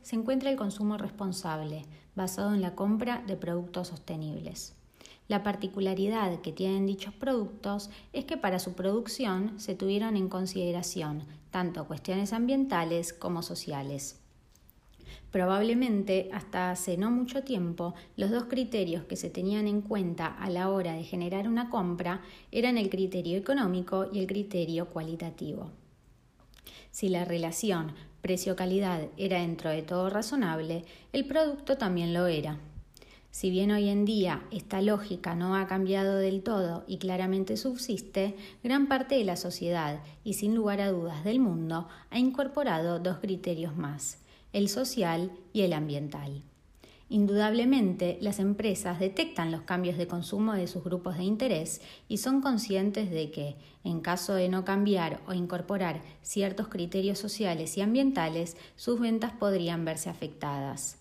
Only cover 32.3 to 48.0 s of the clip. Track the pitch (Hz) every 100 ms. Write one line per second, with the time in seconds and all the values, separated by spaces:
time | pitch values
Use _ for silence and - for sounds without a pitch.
32.3 | 156 151 151 - - - - - - -
33.3 | - 190 185 202 208 202 202 208 214 180
34.3 | 151 - 208 - 190 202 208 208 180 175
35.3 | 170 180 190 185 190 190 196 196 196 190
36.3 | 190 190 208 175 170 - 190 185 185 185
37.3 | 190 190 214 269 247 - 190 - 196 196
38.3 | 196 - - 240 277 277 262 262 269 196
39.3 | 175 180 - 170 175 151 151 - - 214
40.3 | 190 208 226 208 202 196 180 170 151 185
41.3 | 254 233 170 160 165 170 - - - 254
42.3 | 262 269 294 277 160 170 170 180 185 202
43.3 | 180 180 165 165 156 147 147 - - -
44.3 | - - 202 202 233 262 - 175 165 185
45.3 | - - 214 185 151 151 143 147 147 143
46.3 | 139 - - - - - - - 214 202
47.3 | 202 214 233 240 269 196 180